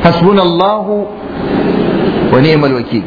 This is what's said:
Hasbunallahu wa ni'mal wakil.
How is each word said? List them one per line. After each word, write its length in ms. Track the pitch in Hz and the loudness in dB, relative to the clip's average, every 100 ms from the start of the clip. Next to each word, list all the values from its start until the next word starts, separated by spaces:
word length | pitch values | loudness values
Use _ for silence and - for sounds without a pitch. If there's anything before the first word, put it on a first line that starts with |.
Hasbunallahu 1000 | 175 - 175 202 180 170 190 214 196 208 202 - - - - - 208 - - - - - - | 2 2 2 4 2 2 0 0 -2 -4 -6 -10 -12 -8 -4 -2 0 0 0 0 0 0 0
wa 80 | 123 | 2
ni'mal 320 | 151 156 143 | 4 2 2
wakil. 280 | 127 117 113 | -2 -2 -4